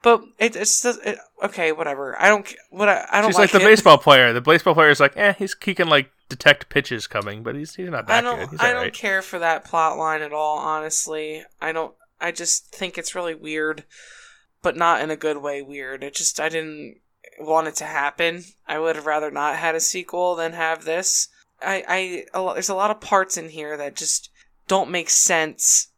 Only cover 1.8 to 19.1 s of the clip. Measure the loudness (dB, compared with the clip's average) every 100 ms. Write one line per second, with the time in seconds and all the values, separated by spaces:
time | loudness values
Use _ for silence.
1.8 | -6 -6 -8 2 4 4 -2 -18 _ 0
2.8 | 2 2 0 2 2 4 6 6 8 8
3.8 | 10 8 10 8 8 4 4 4 4 6
4.8 | 6 6 4 4 0 0 -6 -6 -6 -2
5.8 | 2 2 2 _ _ 2 4 4 0 -2
6.8 | -2 -8 -6 -8 -8 -10 -10 -10 -12 -12
7.8 | -10 -8 0 0 0 -6 -8 -2 -2 0
8.8 | -6 -6 -4 -4 -6 -4 -2 -2 -2 0
9.8 | 0 0 -4 -4 -6 -4 -2 -2 -4 -6
10.8 | -4 -6 -6 -8 -8 -12 -18 _ -6 -6
11.8 | -8 _ _ _ -8 -6 -4 -4 _ -10
12.8 | -10 -8 -10 -8 -8 -10 -8 -4 -4 -6
13.8 | -12 -20 -20 -20 -20 _ _ _ -4 0
14.8 | 2 2 -2 -4 -4 -4 -6 -8 -10 -14
15.8 | -12 -12 -10 -4 -4 -4 -4 -4 -8 -14
16.8 | -18 -20 _ _ -20 -16 0 0 0 -6
17.8 | -6 -4 -4 -2 -4 -4 -16 _ -8 -4
18.8 | -2 -2 -2